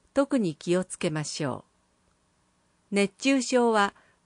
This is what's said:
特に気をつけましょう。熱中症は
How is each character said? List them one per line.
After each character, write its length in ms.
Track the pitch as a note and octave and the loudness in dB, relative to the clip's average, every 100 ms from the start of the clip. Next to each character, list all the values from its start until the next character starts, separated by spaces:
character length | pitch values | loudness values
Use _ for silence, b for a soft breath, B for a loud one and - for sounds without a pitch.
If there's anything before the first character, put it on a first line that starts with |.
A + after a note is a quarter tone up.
| b | b
特 260 | - C#4 C4+ | -2 0 0
に 160 | F#3+ | 0
気 220 | D3+ - F3+ | -4 -2 -2
を 80 | |
つ 140 | F#3 - | -2 -4
け 120 | F3 | -4
ま 140 | D#3 | -4
し 200 | D3 - D3 | -6 -6 -6
ょ 180 | G#2+ - _ _ _ _ _ _ _ _ _ _ _ _ | -6 -10 _ _ _ _ _ _ _ _ _ _ _ _
う。 40 | |
熱 200 | G3+ G3 - | -2 -2 0
中 260 | C4+ C4+ | 0 2
症 300 | A#3 B3 A#3 | 2 2 4
は 220 | G#3+ G3+ - b b | 2 0 -2 b b